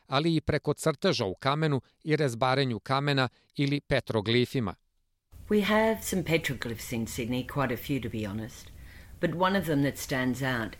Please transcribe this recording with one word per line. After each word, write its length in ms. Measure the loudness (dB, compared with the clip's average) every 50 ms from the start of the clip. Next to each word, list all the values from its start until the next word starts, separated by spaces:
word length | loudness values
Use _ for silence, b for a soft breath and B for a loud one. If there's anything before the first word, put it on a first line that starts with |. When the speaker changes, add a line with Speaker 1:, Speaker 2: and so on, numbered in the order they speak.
| b
Speaker 1:
ali 300 | -2 0 0 2 2 2
i 40 | 2
preko 340 | 2 0 -2 0 0 -2 -2
crteža 500 | 0 0 -2 0 2 2 0 2 2 0
u 100 | -2 -2
kamenu 460 | -2 0 0 2 2 2 2 2 0 b b b b -2
i 120 | 0 2
rezbarenju 600 | 2 2 0 0 2 2 2 2 2 2 0 -2 -2
kamena 480 | -2 -2 0 0 2 2 2 2 2 0 b b b b _
ili 240 | -2 0 0 0 0
petroglifima. 960 | 0 0 0 0 0 0 0 0 2 4 4 4 4 2 0 -2 -2 -4 -6 -8 _ _ _ _ _ _ _ _ _ _ -20 -12 -2 2
Speaker 2:
We 160 | 2 2 4
have 340 | 4 4 4 4 2 0 0
some 200 | -2 -4 -2 -2
petroglyphs 680 | 0 2 0 0 0 -2 -4 -4 -6 -6 -8 -8 -8 -6
in 140 | -4 -4 -4
Sydney, 400 | -4 -4 -6 -4 -2 -2 -2 -4
quite 260 | -2 -2 -2 0 0 -2
a 20 |
few 260 | -4 -4 -4 -4 -2
to 60 | -4 -4
be 180 | -6 -6 -4 -4
honest. 380 | -4 -6 -8 -8 -12 -14 -18 -18 B B B B B B B B B -4
But 100 | -2 -2 0
one 240 | 2 2 2 2 2
of 60 | 2
them 180 | 2 2 2
that 160 | 2 2 0 -2
stands 440 | -4 -4 -2 0 0 0 0 0
out 340 | 0 -2 0 -2 -4 -6 -8